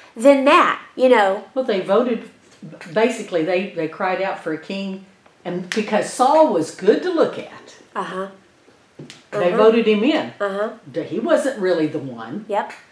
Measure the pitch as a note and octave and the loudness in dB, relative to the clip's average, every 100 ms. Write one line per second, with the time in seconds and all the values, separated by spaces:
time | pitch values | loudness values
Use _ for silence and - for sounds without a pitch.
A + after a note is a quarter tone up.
0 | - A3+ C4 C4+ C4+ E4 F#3+ - - - | -20 2 4 6 6 4 4 0 -10 0
1 | B3+ A#3 G3 G#3 - C4 B3 F#3+ E3+ G#3+ | 4 6 4 0 -6 -6 -2 -2 0 2
2 | B3 A3 - _ _ _ D#3 - F3 E3+ | 2 -4 -8 _ _ _ -20 -18 -6 0
3 | A#3+ A#3 - F3 E3 F3+ G3 E3 D#3 - | 0 -2 -4 -2 0 -2 -4 -6 -8 -6
4 | F#3 F#3 G3 - E3 D3+ - G3 G3 F#3+ | -4 -4 -4 -6 -8 -8 -8 -8 -8 -10
5 | - _ _ _ F3+ F3+ F3+ A3 G#3 A3 | -16 _ _ _ -10 -8 -6 -6 -2 -2
6 | - - B3+ D#4 D4 E3+ D#3 - F#3 D4+ | -2 0 4 4 4 2 -4 0 2 2
7 | F4+ D#4+ A#3 - - - - - _ G#3+ | 0 0 0 -2 -14 -18 -20 -20 _ -10
8 | F3 F#3 G3 - _ _ _ _ _ - | -8 -10 -10 -14 _ _ _ _ _ -20
9 | - - _ G#3 F3+ G#3+ A3 A#3 G#3+ G#3 | -20 -20 _ -2 0 6 6 6 4 2
10 | B3+ D#4 B3 - G3+ G3 A3+ - D3 D#3+ | 2 0 -4 -6 -6 -4 -6 -8 -10 -8
11 | D3 A3 E4+ C4 C#4 A3 F#3 E3 D3+ D3 | -6 -6 0 0 0 -2 0 0 0 -4
12 | C3+ A2+ A2 F#3 - G#3 A3 - - | -8 -12 -12 -12 -6 -6 -6 -12 -20